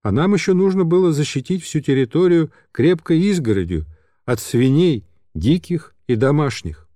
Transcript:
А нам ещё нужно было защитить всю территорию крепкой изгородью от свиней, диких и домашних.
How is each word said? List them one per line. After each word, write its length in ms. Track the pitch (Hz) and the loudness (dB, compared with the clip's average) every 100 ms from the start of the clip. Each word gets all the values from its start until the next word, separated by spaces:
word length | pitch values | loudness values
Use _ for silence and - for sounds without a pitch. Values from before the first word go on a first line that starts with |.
А 100 | 104 | 0
нам 220 | 107 185 | 0 2
ещё 200 | 202 - | 0 0
нужно 300 | 180 190 190 | 2 2 0
было 280 | 170 180 180 | 0 2 2
защитить 520 | 147 147 143 - 185 | 0 -4 -6 -4 -6
всю 160 | - 156 | -4 -6
территорию 720 | 143 135 123 160 185 175 156 _ _ | 0 0 0 0 2 2 0 _ _
крепкой 480 | - 147 180 - 160 | 0 0 0 0 0
изгородью 680 | 196 185 120 98 87 82 78 - _ _ | 2 0 0 -2 -2 -6 -8 -18 _ _
от 140 | - 123 | -6 -6
свиней, 680 | - 117 131 143 180 120 - _ _ | -2 0 2 2 2 0 -8 _ _
диких 640 | - 95 170 - 170 - _ - | -4 0 0 -2 -8 -8 _ -4
и 80 | |
домашних. 720 | 113 135 151 139 - 85 76 - | 0 2 2 -2 -4 -12 -14 -20